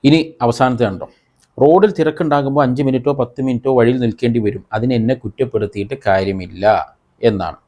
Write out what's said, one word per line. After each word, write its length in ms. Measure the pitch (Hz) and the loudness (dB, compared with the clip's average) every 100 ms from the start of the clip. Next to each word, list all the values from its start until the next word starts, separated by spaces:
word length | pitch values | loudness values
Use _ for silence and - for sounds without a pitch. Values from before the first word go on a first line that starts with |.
ഇനി 300 | 139 160 - - | 4 2 0 -2
അവസാനത്തെ 420 | 120 117 127 117 | -2 2 0 2
കണ്ടോ, 240 | 113 92 78 _ _ _ _ - | -2 -4 -12 _ _ _ _ 2
റോഡിൽ 320 | 139 175 208 | 4 6 4
തിരക്കുണ്ടാകുമ്പോൾ 720 | 170 156 151 165 143 139 139 | 2 -2 -2 0 0 0 0
അഞ്ച് 200 | 135 127 | 0 0
മിനിറ്റോ 300 | 139 131 135 | 0 0 -2
പത്ത് 300 | 143 120 - | -2 -4 -4
മിനിറ്റോ 340 | 131 120 135 127 | -4 -2 0 2
വഴിയിൽ 240 | 117 127 | 2 2
നിൽക്കേണ്ടി 380 | 120 101 120 117 | -2 -2 -2 0
വരും, 260 | 104 98 _ | -2 -6 _
അതിന് 220 | 110 123 | -4 -2
എന്നെ 200 | 120 113 | 0 0
കുറ്റപ്പെടുത്തിയിട്ട് 800 | 131 104 - 127 110 101 101 101 - - | -2 -6 -6 -4 -2 -4 -6 -8 -6 -2
കാര്യമില്ല 920 | 95 95 95 92 87 101 98 76 _ _ _ | 0 0 -6 -8 -2 2 2 -2 _ _ _
എന്നാണ്. 340 | 117 101 85 71 | 0 0 -6 -10